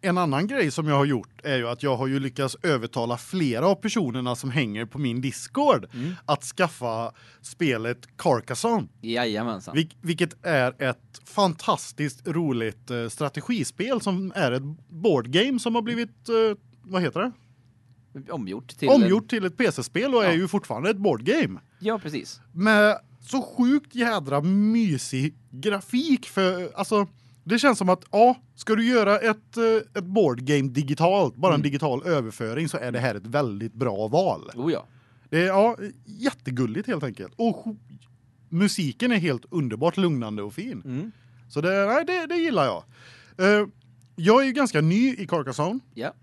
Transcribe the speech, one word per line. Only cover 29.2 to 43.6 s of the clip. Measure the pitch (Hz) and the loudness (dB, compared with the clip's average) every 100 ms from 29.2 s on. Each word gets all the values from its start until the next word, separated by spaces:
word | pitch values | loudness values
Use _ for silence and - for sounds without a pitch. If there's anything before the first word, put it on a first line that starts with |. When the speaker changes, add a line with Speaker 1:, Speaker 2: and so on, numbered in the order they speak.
| 226 214 _ - | 2 -2 _ -2
Speaker 1:
eh, | 226 220 214 208 | 2 2 0 -8
ett | 180 | -2
boardgame | 196 175 120 131 147 135 | 2 4 2 2 2 2
digitalt, | 123 139 143 165 196 156 - | -2 -2 2 4 4 2 2
bara | 185 | 2
en | 151 | 4
Speaker 2:
Mm. | |
Speaker 1:
digital | 143 139 151 127 175 | 2 0 -2 -2 0
överföring, | 156 113 - 110 120 160 | -2 -2 -6 -6 -4 -4
så | 147 | -4
är | 123 | -6
det | 120 | -2
här | 123 104 | -2 -4
ett | 101 | -4
väldigt | 131 135 101 110 | -2 -2 -4 -8
bra | 110 127 98 110 | -4 -4 -2 -2
val. | 139 190 87 - 113 | 0 0 -4 -8 -6
Speaker 2:
Oh | 143 | -4
ja. | 151 - _ _ _ _ | -4 -8 _ _ _ _
Speaker 1:
Det | 156 | 0
är, | 185 | 2
ja, | 190 220 233 202 - - | 4 2 0 -10 -14 -20
jättegulligt | 208 254 - - 127 123 120 214 | -4 -4 -4 -8 -2 -2 -2 -4
helt | 180 | -4
enkelt. | 147 101 95 - | -4 -8 -14 -2
Och | 226 196 - | -2 -2 -8
sj-, | 214 - - _ _ _ _ _ | -12 -16 -20 _ _ _ _ _
musiken | 165 196 - 156 117 247 | 0 0 0 -4 -2 0
är | 226 | 0
helt | 165 123 - | 0 -2 -4
underbart | 175 135 107 160 170 | -4 -2 0 0 2
lugnande | 185 139 113 104 | 0 0 -4 -6
och | 104 | -8
fin. | 101 226 135 139 | -10 -12 -12 -10
Speaker 2:
Mm. | 127 214 - _ - - | -10 -10 -14 _ -20 -10
Speaker 1:
Så | - | -4
det, | 165 196 196 | 0 0 2
nej, | 254 330 | 0 0
det, | 370 320 | -4 -2
det | 349 | -2
gillar | 330 214 135 | 0 2 0
jag. | 87 - - - - - - 190 208 | 0 -10 -20 -20 -20 -20 0 4 4